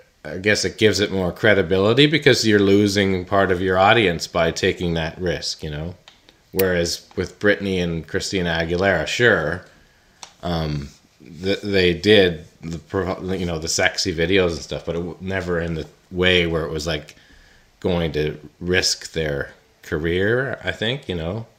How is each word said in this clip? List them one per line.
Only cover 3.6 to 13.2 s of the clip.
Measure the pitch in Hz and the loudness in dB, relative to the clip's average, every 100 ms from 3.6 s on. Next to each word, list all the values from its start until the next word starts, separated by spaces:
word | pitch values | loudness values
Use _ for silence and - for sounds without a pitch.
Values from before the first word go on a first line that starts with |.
your | 95 92 | 2 4
audience | 98 117 95 82 - | 6 6 2 0 -4
by | 87 82 | 0 0
taking | - 95 85 87 82 | 0 0 0 -2 -2
that | 80 78 | -4 -4
risk, | 90 71 - - | -4 -4 -6 -8
you | 80 | -10
know? | 73 82 90 - - _ _ _ | -8 -10 -12 -20 -20 _ _ _
Whereas | 92 95 87 85 - - - | -2 0 0 -2 -6 -8 -8
with | 87 - | -8 -2
Britney | 104 101 98 92 | 0 0 -2 -2
and | 87 82 80 | -2 -4 -6
Christina | 92 - 98 87 85 | -8 -4 -2 -2 -2
Aguilera, | 82 87 98 85 78 | -2 0 2 0 -2
sure, | - 120 90 76 90 - _ _ _ _ _ - _ | 2 4 4 0 -6 -10 _ _ _ _ _ -20 _
um, | 87 82 78 73 71 - _ _ - 80 | -6 -4 -4 -6 -10 -16 _ _ -20 -8
th-, | 95 98 | -4 -4
they | 104 98 90 | 0 2 2
did | 85 98 107 90 80 - _ | 4 6 8 6 0 -10 _
the | 85 82 | -12 -12
provo-, | - 98 90 - | -6 -6 -4 -6